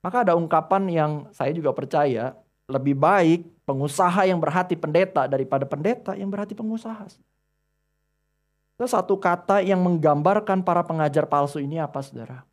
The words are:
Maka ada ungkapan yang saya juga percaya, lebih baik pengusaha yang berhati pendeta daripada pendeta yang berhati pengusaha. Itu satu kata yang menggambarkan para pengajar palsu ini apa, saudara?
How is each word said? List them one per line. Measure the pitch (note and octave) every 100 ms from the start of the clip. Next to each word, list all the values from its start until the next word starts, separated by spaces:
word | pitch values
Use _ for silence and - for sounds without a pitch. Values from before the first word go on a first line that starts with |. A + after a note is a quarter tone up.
Maka | F3+ A#3 G#3
ada |
ungkapan | E3+ E3 D#3+ D#3+ F#3+ G3
yang | E3 D3+ D3+ C3+
saya | - C3+
juga | E3 D3
percaya, | - C3+ D#3 C#3+ A#2 B2 C3 _ _ -
lebih | C3+ C3+ C#3
baik | D3+ G3 E3 E3+ E3+ _ -
pengusaha | C3+ C#3+ C#3 F3+ F3+ F#3+
yang | F3+
berhati | D#3 E3+ F3+
pendeta | E3 D#3 D#3+ F#3 D3+ C3
daripada | C3+ C3 C#3 C3+
pendeta | C#3+ E3+ A#3+ - F#3+
yang | G3
berhati | G3+ G#3 G#3+
pengusaha. | A3 A3+ A3+ G#3+ G3+ _ _ _ _ _ _ _ _ _ _ _ _ _ _ _ _ _
Itu | A#3+
satu | G#3 F#3 G3
kata | F3+ F3 - G3+
yang | F#3 F#3+ F3+
menggambarkan | F3 D#3 C#3+ D#3+ G#3 G#3 F#3+ F3+
para | F3
pengajar | E3+ D#3+ D3+ D3 D3
palsu | C#3+ C#3+ D3+
ini | C#3+ D#3+
apa, | D3 C#3
saudara? | C#3 C3 A2+ C3 _